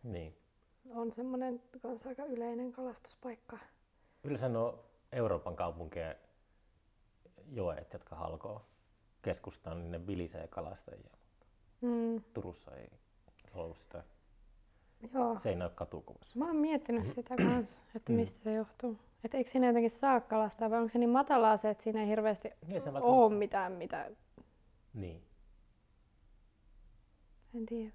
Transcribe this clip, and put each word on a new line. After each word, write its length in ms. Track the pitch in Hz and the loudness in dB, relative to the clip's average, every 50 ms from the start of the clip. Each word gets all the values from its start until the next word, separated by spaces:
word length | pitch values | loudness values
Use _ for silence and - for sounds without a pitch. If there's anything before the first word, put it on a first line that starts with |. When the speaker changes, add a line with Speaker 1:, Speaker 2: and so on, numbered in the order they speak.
| - | -8
Speaker 1:
Niin. 320 | 120 98 87 82 80 - _ _ _ _ _ _ _ _ _ _ 262 233 | -8 -8 -8 -10 -12 -14 _ _ _ _ _ _ _ _ _ _ -14 -10
Speaker 2:
on 160 | 233 233 233 | -6 -6 -6
semmonen 500 | 220 233 247 262 254 254 262 254 247 240 - _ - 254 | -6 -6 -8 -6 -4 -4 -4 -4 -6 -6 -10 _ -20 -14
kans 260 | - 240 254 226 - | -10 -10 -10 -10 -10
aika 160 | 269 254 269 285 | -12 -10 -10 -8
yleinen 460 | 294 254 233 233 240 233 233 254 254 | -6 -6 -4 -4 -4 -4 -6 -6 -8
kalastuspaikka. 880 | 247 254 262 254 226 - - - - _ - 254 226 _ _ - 233 208 - - _ _ _ _ _ _ _ _ _ _ - | -8 -8 -10 -10 -10 -12 -18 -20 -20 _ -12 -12 -12 _ _ -18 -18 -18 -18 -20 _ _ _ _ _ _ _ _ _ _ -8
Speaker 1:
Yleensä 260 | 139 147 107 127 127 | -6 -4 -2 -2 -2
nuo 360 | 117 113 117 117 - - - - _ _ _ _ | 0 0 0 -2 -2 -6 -18 -20 _ _ _ _
Euroopan 440 | - 127 117 104 90 85 - 92 85 | -2 -2 0 2 0 0 -2 -6 -4
kaupunkien 600 | - 90 87 80 85 82 80 - 87 82 80 76 - _ _ _ _ _ _ _ _ _ _ _ _ _ _ _ _ _ _ _ _ _ - _ - - 156 | -2 -4 -4 -4 -6 -12 -8 -8 -8 -6 -8 -8 -12 _ _ _ _ _ _ _ _ _ _ _ _ _ _ _ _ _ _ _ _ _ -20 _ -20 -20 -10
joet, 420 | 139 117 92 87 78 - 78 - - | -6 -2 -2 -2 -2 -4 -10 -12 -14
jotka 220 | - - - 82 | -16 -14 -14 -12
halkoo 500 | 82 82 82 82 82 - - 107 107 - _ _ _ _ _ _ _ _ _ _ _ | -8 -8 -8 -8 -8 -10 -10 -10 -12 -14 _ _ _ _ _ _ _ _ _ _ _
keskustaan, 560 | - 101 87 - - - - - - 82 82 87 | -4 -4 -4 -4 -8 -16 -16 -12 -10 -8 -8 -8
niin 120 | 85 82 | -6 -8
ne 160 | 85 85 87 | -8 -8 -6
vilisee 400 | 98 101 90 87 85 - 80 80 | -6 -4 -4 -4 -6 -8 -12 -12
kalastajia. 600 | 85 - 87 82 80 95 - _ - - - - - - _ _ _ _ _ _ _ _ _ _ _ _ _ | -10 -10 -10 -10 -10 -12 -14 _ -18 -18 -18 -18 -20 -20 _ _ _ _ _ _ _ _ _ _ _ _ _
Speaker 2:
Mm. 420 | 247 240 240 233 233 233 226 220 220 _ _ | -4 -2 0 0 0 -2 -2 -4 -8 _ _
Speaker 1:
Turussa 420 | 113 - 92 92 - - - 65 | -8 -8 -8 -12 -14 -18 -20 -18
ei 140 | 65 55 - - _ _ _ _ _ _ _ _ - _ - - | -18 -18 -20 -20 _ _ _ _ _ _ _ _ -20 _ -14 -10
ollut 240 | 92 82 82 82 | -8 -8 -8 -10
sitä. 260 | - - _ - 85 - - - _ _ _ _ _ - - - _ _ _ _ _ _ _ _ _ 226 233 254 | -16 -20 _ -16 -16 -16 -16 -20 _ _ _ _ _ -20 -20 -20 _ _ _ _ _ _ _ _ _ -18 -6 -2
Speaker 2:
Joo. 260 | 262 240 233 233 196 - | 0 0 0 -2 -2 -2
Speaker 1:
Se 60 | 113 | -2
ei 60 | 92 | 0
näy 140 | 87 90 85 - | 0 -2 -6 -6
katukuvassa. 640 | - - - - 78 - - - - - - - 240 | -8 -10 -8 -8 -12 -12 -14 -20 -20 -20 -10 -4 -4
Speaker 2:
Mä 60 | 294 | -2
oon 100 | 339 330 | 0 2
miettinyt 500 | 302 294 320 311 277 302 - 233 233 - 214 | 2 2 2 2 0 0 -2 -2 -2 -2 -4
Speaker 1:
<clears throat> 60 | - | -6
Speaker 2:
sitä 200 | 247 240 - 254 | -8 -8 -4 0
kans, 460 | 247 - - 247 247 220 - - - - _ - | 2 4 4 4 2 0 -2 -10 -20 -20 _ -14
että 160 | 226 - - | -12 -2 0
Speaker 1:
Mm. 40 | 233 | 2
Speaker 2:
mistä 280 | 208 185 - - - - | 2 2 0 -4 -6 -4
se 100 | 220 214 | -2 -2
johtuu. 440 | 220 220 - - - - 240 220 208 - - _ _ - | -2 -2 -4 -8 -6 -6 -6 -6 -6 -12 -20 _ _ -8
Et 100 | 226 - | -4 -2
eikö 160 | 269 240 - | -2 -2 0
siinä 160 | - 262 254 | 4 4 6
jotenkin 240 | 247 233 233 233 226 | 6 6 6 4 2
saa 300 | 226 - - 277 262 233 | 2 2 4 4 4 4
kalastaa, 480 | 240 - 220 220 214 208 - - 226 214 | 4 2 2 2 2 0 -2 -2 0 2
vai 100 | 220 233 | 2 2
onko 100 | 233 220 | 0 2
se 100 | - 240 | 2 4
niin 100 | 240 233 | 4 6
matalaa 480 | 240 262 285 285 294 247 226 220 214 | 6 4 6 6 6 8 8 8 6
se, 120 | 208 - 214 | 6 4 0
että 140 | 208 - - | 0 0 -2
siinä 180 | 226 214 220 | -2 0 0
ei 60 | 214 | 2
hirveästi 420 | 208 214 220 214 220 202 - - - - _ - | 2 2 4 4 2 2 0 -4 -12 -12 _ -10
Speaker 1:
Niin, 140 | 160 196 175 | -6 -6 -4
se 80 | - 151 | -4 -2
Speaker 2:
oo 40 | 135 | -2
Speaker 1:
välttämättä 420 | 269 254 240 254 262 233 214 214 | 2 6 8 10 10 10 10 8
Speaker 2:
mitään, 360 | 202 202 202 - 196 185 185 185 | 4 0 2 0 0 -2 -2 -4
mitä 380 | 175 160 - - 156 - - 214 _ _ _ _ - - _ _ _ _ _ _ _ _ _ - | -8 -8 -6 -6 -8 -8 -10 -12 _ _ _ _ -20 -20 _ _ _ _ _ _ _ _ _ -10
Speaker 1:
Niin. 300 | 113 95 87 80 85 - _ - _ - - - - - _ _ _ _ _ _ _ _ _ _ _ _ - - _ _ _ _ _ _ - - - - - - - _ _ _ _ _ _ - - _ - - | -8 -8 -8 -10 -12 -18 _ -20 _ -20 -20 -20 -20 -20 _ _ _ _ _ _ _ _ _ _ _ _ -20 -20 _ _ _ _ _ _ -20 -20 -20 -20 -20 -20 -20 _ _ _ _ _ _ -20 -20 _ -14 -8
Speaker 2:
En 100 | 240 220 | -8 -6
tiedä. 260 | 220 233 233 220 214 | -6 -6 -6 -6 -8